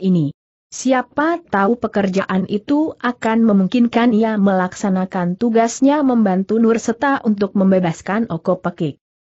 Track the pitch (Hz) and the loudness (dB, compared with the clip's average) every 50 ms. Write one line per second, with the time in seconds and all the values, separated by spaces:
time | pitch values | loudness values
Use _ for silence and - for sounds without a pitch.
0 | 190 190 185 165 147 143 - _ _ _ _ _ _ _ - - - 254 262 254 | 0 0 2 2 0 -2 -4 _ _ _ _ _ _ _ -16 -6 -2 0 0 0
1 | 254 _ - 294 302 330 339 339 339 - - 196 196 208 240 240 - 214 - 208 | -2 _ -4 -2 -2 -2 -2 -4 -6 -4 -2 0 2 2 0 0 -2 -4 -2 0
2 | 202 190 180 190 - - 190 190 196 - 202 202 - - 285 294 311 311 - _ | -2 0 0 -2 -4 -2 -2 -4 -2 -2 -6 -6 -2 -2 0 0 0 -2 -6 _
3 | - 247 247 - - 220 220 226 226 220 202 196 190 180 - 247 240 233 - 226 | -6 -6 -6 -2 -2 -2 2 2 2 4 4 4 2 2 0 -2 -2 0 0 2
4 | 240 247 214 214 226 220 220 208 196 196 190 185 180 180 - - - 202 190 185 | 2 2 2 2 0 0 0 0 2 2 2 2 0 -2 -4 -4 -4 -2 -2 -2
5 | 185 185 - 190 175 175 180 - 233 240 220 226 233 233 - - 269 277 294 311 | -2 -4 -4 -4 -4 -4 -2 -2 -2 0 2 2 0 0 0 0 2 2 2 2
6 | 285 254 247 233 214 190 180 190 190 - 208 233 226 220 226 220 - 240 220 - | 2 2 2 2 2 2 2 0 0 0 0 2 2 2 2 0 -2 -4 -4 -2
7 | 285 277 277 - - 214 214 202 208 196 - 202 190 190 190 185 180 165 160 - | -2 -2 -2 0 0 -2 0 0 -2 -2 0 2 2 4 4 2 2 0 -4 -4
8 | - 185 190 226 233 - 170 160 - 185 180 180 - 175 175 - 170 143 - _ | -6 -4 -4 -4 -4 -4 -6 -6 -2 -2 -4 -2 -4 -8 -6 -4 -6 -6 -6 _
9 | _ _ _ _ _ | _ _ _ _ _